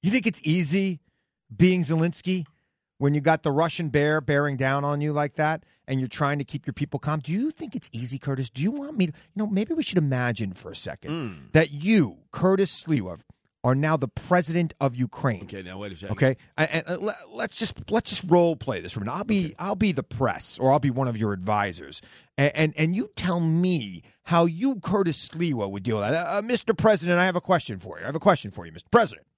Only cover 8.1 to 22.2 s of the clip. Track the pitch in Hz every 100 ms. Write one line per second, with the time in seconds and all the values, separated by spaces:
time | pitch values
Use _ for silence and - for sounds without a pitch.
8.1 | 131 - 135 127 - 170 285 277 311 175
9.1 | - _ 196 208 196 226 330 - 180 147
10.1 | 127 123 117 104 92 85 - - 71 -
11.1 | 160 127 82 64 156 160 143 170 220 131
12.1 | - _ - 185 190 196 - - 147 92
13.1 | 85 _ _ _ _ 123 131 156 160 123
14.1 | - - 180 170 165 165 - 139 120 127
15.1 | - 139 185 101 101 90 95 101 85 95
16.1 | 104 135 127 _ - 151 160 160 175 208
17.1 | - - 226 233 - 226 - - 220 -
18.1 | 196 185 175 170 160 - 104 82 110 101
19.1 | 147 226 202 165 - 180 202 208 147 -
20.1 | 110 127 85 - - 131 143 135 123 131
21.1 | 113 107 98 92 107 101 85 71 76 -
22.1 | -